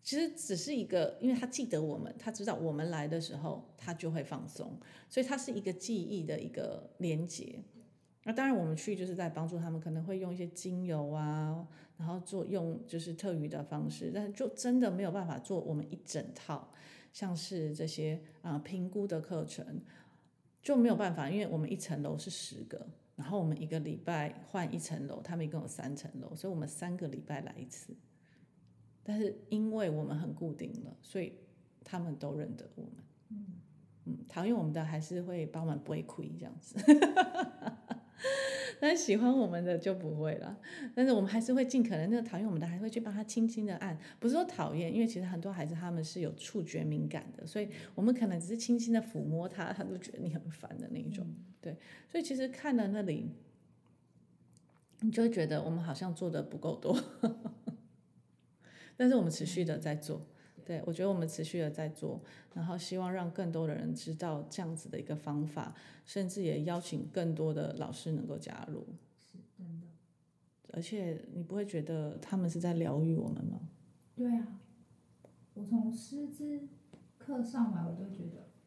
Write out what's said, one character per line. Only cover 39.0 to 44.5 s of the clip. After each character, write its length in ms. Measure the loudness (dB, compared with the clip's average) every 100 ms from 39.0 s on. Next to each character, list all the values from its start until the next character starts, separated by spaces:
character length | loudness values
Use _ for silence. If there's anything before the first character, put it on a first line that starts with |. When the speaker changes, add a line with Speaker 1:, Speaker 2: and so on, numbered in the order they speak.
| 6 6
Speaker 1:
欢 160 | 8
我 160 | 8 6
们 160 | 4
的 140 | 2 2
就 180 | 2 0
不 260 | 0 0
会 160 | 0 0
啦。 180 | -4 -8 -10 -10 -6
但 120 | 4 6
是 80 |
我 80 | 8
们 80 | 6
还 100 | 2
是 140 | 4
会 120 | 4 4
尽 160 | 4
可 140 | 4 4
能， 140 | 4
那 120 | 2
个 0 |
讨 160 | 2 -2
厌 80 | 0
我 60 |
们 80 | 0
的 80 | 0
还 100 | -2
会 120 | -2
去 100 | -2
帮 140 | -4
他 100 | -4
轻 240 | -2 4 4
轻 180 | 4 -2
的 120 | -2
按， 200 | -2 -4 -8 0
不 80 | 4
是 80 | 4
说 80 |
讨 320 | 2